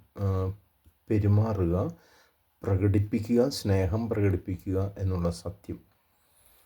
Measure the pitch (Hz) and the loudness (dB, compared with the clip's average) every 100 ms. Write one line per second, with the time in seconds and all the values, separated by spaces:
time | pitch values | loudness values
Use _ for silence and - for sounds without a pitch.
0 | - - 98 95 95 101 _ _ _ _ | -20 -6 -2 -2 -4 -6 _ _ _ _
1 | - 110 101 104 110 98 87 87 147 170 | -4 0 4 4 2 0 0 0 -2 -6
2 | _ _ _ _ _ _ - 95 101 104 | _ _ _ _ _ _ -2 2 2 2
3 | 104 117 104 120 131 - 104 95 92 87 | 0 -2 0 2 2 0 0 2 2 0
4 | 107 107 101 92 - 90 - 92 98 - | -2 0 2 0 -4 -10 -4 -4 -4 -4
5 | 98 92 85 85 90 - - 85 _ _ | -4 -2 -2 -4 -10 -14 -14 -14 _ _
6 | _ _ _ _ _ _ | _ _ _ _ _ _